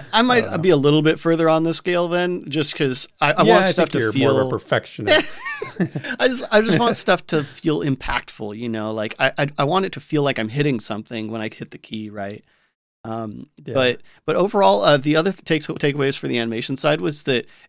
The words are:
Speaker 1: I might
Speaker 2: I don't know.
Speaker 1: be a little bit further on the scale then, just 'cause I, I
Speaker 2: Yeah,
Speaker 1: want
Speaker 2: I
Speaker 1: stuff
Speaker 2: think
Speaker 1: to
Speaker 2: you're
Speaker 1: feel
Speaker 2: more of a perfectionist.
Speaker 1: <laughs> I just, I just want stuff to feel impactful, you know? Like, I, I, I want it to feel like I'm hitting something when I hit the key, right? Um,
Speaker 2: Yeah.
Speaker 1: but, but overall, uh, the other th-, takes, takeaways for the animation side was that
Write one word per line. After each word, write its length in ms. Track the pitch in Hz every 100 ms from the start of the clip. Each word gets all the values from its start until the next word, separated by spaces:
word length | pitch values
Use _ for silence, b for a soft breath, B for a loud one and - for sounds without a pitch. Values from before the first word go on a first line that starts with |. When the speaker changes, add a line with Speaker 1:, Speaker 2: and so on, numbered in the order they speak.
| -
Speaker 1:
I 100 | 220
might 160 | 247 247
Speaker 2:
I 20 | -
don't 60 |
know. 60 | 190
Speaker 1:
be 120 | 185
a 60 | 147
little 260 | 143 156
bit 160 | 151 -
further 300 | 165 165 160
on 160 | 160
the 100 | 165
scale 320 | 160 185 175 175
then, 420 | 175 180 180 -
just 280 | 147 143 -
'cause 320 | 139 123 - -
I, 120 | 147
I 100 | 151
Speaker 2:
Yeah, 100 | 202
Speaker 1:
want 100 | 196
Speaker 2:
I 60 | 190
Speaker 1:
stuff 140 | 170 156
Speaker 2:
think 40 |
Speaker 1:
to 40 | 139
Speaker 2:
you're 140 | 110
Speaker 1:
feel 200 | 131 135
Speaker 2:
more 80 | 131
of 40 | 131
a 40 |
perfectionist. 840 | 113 - 117 - - 107 311 - - 1017 855 - -
Speaker 1:
<laughs> 380 | 170 143 - -
I 80 | 254
just, 160 | 247 -
I 80 | 214
just 180 | 226 -
want 180 | 233 -
stuff 300 | - 180 -
to 140 | 156
feel 380 | 143 - 160 156
impactful, 760 | 151 131 - 123 - - 104 107
you 120 | 120
know? 240 | 110 107
Like, 240 | 110 110 -
I, 140 | 131 -
I, 120 | 143 147
I 60 |
want 200 | 143 185 190
it 60 |
to 80 | -
feel 220 | - 147
like 160 | 139 123
I'm 100 | 110
hitting 300 | 135 147 120
something 500 | - 107 - 120 107
when 80 | 113
I 80 | 110
hit 180 | - 151
the 60 | -
key, 300 | - 110 107
right? 340 | 104 101 107 _ _ _ _ _ _
Um, 440 | 113 113 110 110 - _
Speaker 2:
Yeah. 100 | 143
Speaker 1:
but, 260 | 131 127 120 - b -
but 100 | 170
overall, 460 | 196 208 190 202
uh, 140 | 180 147
the 180 | 147 156
other 140 | 185
th-, 120 | 185
takes, 220 | - 156 -
takeaways 500 | - 147 143 139 135
for 80 | 139
the 100 | 123
animation 380 | 117 113 131 135
side 240 | 151 156
was 220 | 175 147
that 240 | - 123 - b